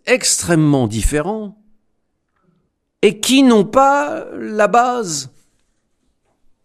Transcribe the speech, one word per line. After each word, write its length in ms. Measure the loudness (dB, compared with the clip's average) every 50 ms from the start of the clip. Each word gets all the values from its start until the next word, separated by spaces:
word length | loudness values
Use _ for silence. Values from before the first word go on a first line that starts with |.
| -2
extrêmement 840 | -2 -2 0 0 -2 -4 -2 -2 0 2 2 4 2 2 2 0
différents, 800 | -2 -2 -2 -4 -2 -2 -2 -4 -4 -6 -8 -8 -12 -14 _ _ _ _ _ _ _ _ _ _ _ _ _ _ _ _ _ _ _ _ _ _ _ _ _ _ _ _ 0
et 180 | 0 0 0 0
qui 240 | -2 0 2 4
n'ont 220 | 6 6 6 4 2
pas 600 | 2 2 2 4 4 2 0 -2 -4 -6 -10 -10 -12 -12
la 340 | -12 -12 -8 -2 -2 0 2
base. 640 | 2 2 2 2 -2 -6 -6 -8 -8 -10 -10 -14 _ _ _ _ _ _ _ _ _ _ _ _ _ _ _ _ _ _ _ _ _ _ _ _ _ _